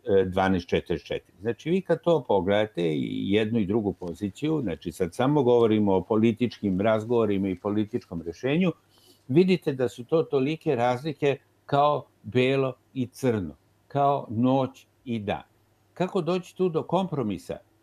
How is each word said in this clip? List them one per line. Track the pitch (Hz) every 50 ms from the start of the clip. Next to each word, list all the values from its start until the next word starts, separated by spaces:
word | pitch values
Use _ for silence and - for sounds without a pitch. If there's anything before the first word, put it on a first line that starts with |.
| - 120 101 98 95
dvanaest | 92 87 92 95 95 95 90 - -
četrdeset | - 85 - - 87 78 -
četiri. | - 85 - - _ _ -
Znači, | 92 113 113 - - 151
vi | 175 196
kad | 180 - 170 160 -
to | 170 165 156 131 -
pogledate, | 110 98 85 95 101 104 107 107 - - 87
i | 82 78 71 62 55 52 52 - 101 98
jednu | 107 110 107 117 117
i | 104
drugu | 87 104 117 107 101 90
poziciju, | - 90 87 82 - 104 101 92 - 143 151 160 151 127
znači, | 101 80 76 - 87 -
sad | - 92 85 -
samo | - 123 135 151 151 135
govorimo | 120 123 120 117 110 110 107 104 101 95
o | 92 87
političkim | - 110 110 110 117 110 - 123 113 - - - 101 92 90
razgovorima | 101 113 110 110 107 113 123 117 113 104 101 98 98 98
i | 92 87
političkom | - 104 104 107 107 101 - 117 - - 92 85 78
rešenju, | 85 82 - - 127 147 165 190 180 - _ _ _ _ _ _ _ _ _ _ -
vidite | 131 156 190 180 185 165 - 160 139
da | 127 127 120
su | - - 120
to | - 160 165 156
tolike | 160 - 135 131 139 160 156 - 160 143
razlike | 117 120 123 127 120 143 160 139 - - 143 131 - _ _ _ _ _
kao | - - 139 143 147 147 135 123 _ _ _ -
belo | 110 104 123 127 131 135 135 135 131 127 _ _ _ -
i | 135 123
crno, | 113 - - - 131 113 107 92 78 71 - _ _ _ _ _ -
kao | - 143 139 139 143 135 - -
noć | 107 110 120 127 131 135 131 127 - - - _ _ _ -
i | 131 117 113
dan. | 104 98 90 71 - _ _ _ _ _ _ _ _ _ -
Kako | - 175 185 - 202
doći | 160 156 180 185 180 - -
tu | - 185 185
do | 160 160 -
kompromisa? | - - 180 196 175 - - - 107 92 80 - - 80 - - _ _ _